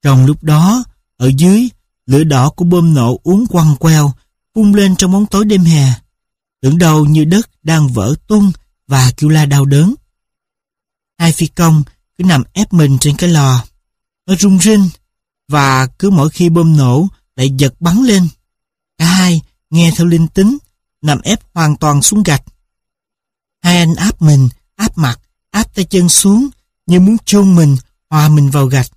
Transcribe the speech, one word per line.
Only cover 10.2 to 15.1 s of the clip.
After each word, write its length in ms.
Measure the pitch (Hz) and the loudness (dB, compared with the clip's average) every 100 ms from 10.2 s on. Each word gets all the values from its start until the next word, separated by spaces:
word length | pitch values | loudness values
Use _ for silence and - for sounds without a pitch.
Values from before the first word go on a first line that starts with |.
| _ _ _ _ _ _ _ _ _ _ | _ _ _ _ _ _ _ _ _ _
Hai 140 | 170 | -4
phi 140 | 156 160 | -2 -6
công 360 | - 170 156 143 _ _ _ | -2 0 0 -2 _ _ _
cứ 60 | |
nằm 180 | 185 151 120 | -2 -2 -4
ép 200 | - 208 | -6 -2
mình 260 | 175 147 135 | 0 2 0
trên 160 | 147 147 | -2 -2
cái 140 | 180 | 0
lò. 340 | 160 135 123 - _ _ _ _ _ - | 0 2 0 -4 _ _ _ _ _ -6
Nó 80 | 190 | -2
rung 220 | 202 190 | 0 2
rinh, 300 | 190 214 190 - _ | 2 2 0 -4 _